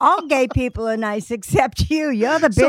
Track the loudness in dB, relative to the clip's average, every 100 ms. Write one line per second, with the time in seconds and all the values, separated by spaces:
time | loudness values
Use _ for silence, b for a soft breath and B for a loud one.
0 | 2 2 2 0 2 0 -4 -4 -4 -2
1 | -4 -4 -6 -10 -2 0 0 0 -2 -2
2 | -2 -2 0 2 2 2